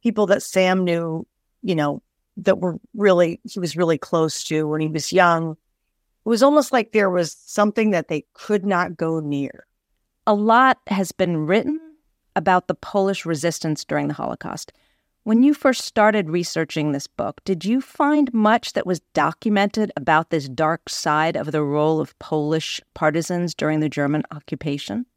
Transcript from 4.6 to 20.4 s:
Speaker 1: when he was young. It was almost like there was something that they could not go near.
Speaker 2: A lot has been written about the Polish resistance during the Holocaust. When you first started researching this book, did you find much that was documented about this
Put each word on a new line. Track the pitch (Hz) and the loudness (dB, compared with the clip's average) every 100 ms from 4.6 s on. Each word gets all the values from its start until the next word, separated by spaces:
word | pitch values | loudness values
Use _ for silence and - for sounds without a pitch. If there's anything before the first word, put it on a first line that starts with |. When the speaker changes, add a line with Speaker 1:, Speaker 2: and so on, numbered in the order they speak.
| 151 | -2
Speaker 1:
when | 156 | -2
he | 156 | -2
was | 156 - | -4 0
young. | 180 175 165 165 | 4 4 4 -2
It | 156 _ _ _ _ _ _ 214 | -10 _ _ _ _ _ _ -2
was | 233 | 4
almost | 269 302 262 | 6 4 2
like | 254 220 | -2 0
there | 214 196 | 0 2
was | 180 165 - - | 0 -2 -6 -8
something | - 208 202 214 | 0 0 2 0
that | 180 - | 0 -2
they | 156 - | -6 -6
could | - - 208 196 | -20 -4 -2 0
not | 180 180 165 | -2 -2 -4
go | 165 160 | -4 -2
near. | 151 143 139 - _ _ _ _ _ _ - | -4 -4 -6 -10 _ _ _ _ _ _ 0
Speaker 2:
A | |
lot | 208 214 226 262 233 - | 2 4 6 4 2 -2
has | 196 180 | -4 -4
been | - 180 165 151 | -2 -2 0 2
written | 208 277 311 320 311 _ _ _ 196 | 2 2 -6 -8 _ _ _ _ -4
about | 165 180 - | 2 0 0
the | 170 | -8
Polish | - 202 196 190 165 | -2 0 0 -2 -4
resistance | 156 165 160 160 151 - | -2 -2 -2 -4 -4 -4
during | 147 147 | -4 -2
the | |
Holocaust. | 147 123 117 - - - _ _ _ _ _ | -4 -6 -8 -10 -12 -14 _ _ _ _ _
When | - 226 | 0 4
you | 269 | 4
first | 294 269 247 - | 4 0 0 -4
started | - 214 214 160 | 2 4 4 -2
researching | 175 175 165 160 165 151 | -4 -4 -4 -4 -2 -2
this | 139 - | -4 -6
book, | - 104 - - | -8 -8 -6 -4
did | 180 | -4
you | 185 254 | 0 -2
find | - - 294 302 262 | -4 -2 2 4 2
much | 233 208 233 - | 2 4 2 0
that | - - | -6 -2
was | 175 _ | -4 _
documented | - 147 - 226 208 202 - 214 - | 0 0 0 0 2 2 0 -4 -4
about | 139 156 165 | 2 2 2
this | 160 | -4